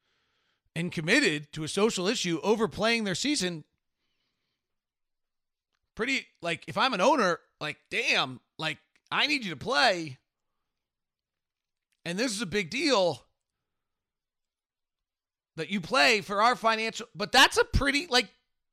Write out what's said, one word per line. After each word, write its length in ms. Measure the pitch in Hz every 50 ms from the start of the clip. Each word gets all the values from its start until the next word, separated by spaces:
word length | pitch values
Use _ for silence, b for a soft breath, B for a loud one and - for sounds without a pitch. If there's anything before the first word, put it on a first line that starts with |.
| _ _ _ _ _ _ _ _ _ _ _ _ _ _ _
and 160 | 165 170 180
committed 600 | - 170 156 170 226 302 285 190 151 151 151 -
to 120 | - 151 156
a 40 | 143
social 380 | - 196 208 233 - 190 175
issue 320 | 190 247 - - 180 165 147
over 260 | 147 196 233 214 220 170
playing 340 | - - 202 226 233 233 214
their 100 | 196 175
season, 500 | - - 277 302 - 180 180 175 156 143 _ _ _ _ _ _ _ _ _ _ _ _ _ _ _ _ _ _ _ _ _ _ _ _ _ _ _ _ _ _ _ _ _ _ _ _ _ _ _ _ _ _ _ _ _ _
pretty, 300 | - 226 269 269 247 - - _ _
like, 240 | - 170 165 - - -
if 100 | - 196
I'm 160 | 233 262 247
an 60 | 185
owner, 400 | 185 262 320 277 208 180 156 - - _ _ _
like, 180 | 147 151 143 - _ _
damn, 480 | - 214 247 294 247 190 156 131 127 113 _ _ _
like, 220 | - 156 156 151 - _ _ _ _ _ _
I 160 | - 185 240
need 180 | 277 302 277 226
you 60 | 185
to 60 | 156
play. 600 | 120 131 190 262 294 277 233 190 175 165 147 127 - _ _ _ _ _ _ _ _ _ _ _ _ _ _ _ _ _ _ _ _ _ _ _ _ _ _ _ _ _ _ _ _ _ _ _ _ _
And 120 | 160 175
this 140 | 190 254 269
is 100 | 202 202
a 60 | 233
big 240 | 165 160 208 196 143
deal 540 | 190 269 339 285 254 202 185 170 139 - - _ _ _ _ _ _ _ _ _ _ _ _ _ _ _ _ _ _ _ _ _ _ _ _ _ _ _ _ _ _ _ _ _ _ _ _ _ _ _ _ _ _ _ _ _ _
that 120 | 160 160 143
you 120 | 196 208
play 400 | 156 - 226 277 285 269 233 208
for 200 | 147 - 208 196
our 140 | 214 240 247
financial, 540 | - 214 226 220 220 226 226 - - 226 -
but 200 | _ 156 208 -
that's 260 | - 254 285 359 - 427
a 60 | 466
pretty, 420 | - - - 254 277 269 285 -
like, 220 | - 240 247 240 - _ _ _ _ _ _ _ _